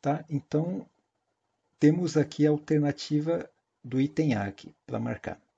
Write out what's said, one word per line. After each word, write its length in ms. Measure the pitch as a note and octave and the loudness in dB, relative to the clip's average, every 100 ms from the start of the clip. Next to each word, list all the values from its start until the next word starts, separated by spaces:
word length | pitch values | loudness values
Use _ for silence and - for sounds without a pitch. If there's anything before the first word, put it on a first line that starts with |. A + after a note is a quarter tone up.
Tá? 240 | D3 D#3 - | -2 -4 -4
Então, 560 | C#3+ - F3+ E3+ F#3+ - _ _ _ _ _ _ _ _ _ | -6 -2 -2 -2 -6 -10 _ _ _ _ _ _ _ _ _
temos 380 | D3 E3+ F3 D#3 | 4 4 0 0
aqui 280 | D3 - | -2 2
a 60 | D3+ | 2
alternativa 960 | D3+ - D3+ D3 C#3+ - D3+ D#3 E3+ - _ _ _ | 2 0 0 0 -2 -2 -2 0 -4 -4 _ _ _
do 180 | B2 B2+ | -4 -2
item 340 | C#3+ D3+ D#3 | 0 0 0
A 120 | A2 G2+ | 0 -2
aqui 280 | - - _ | -8 -20 _
pra 140 | - A#2+ | -10 -6
marcar 420 | A#2 A#2 - - _ | -6 -6 -10 -12 _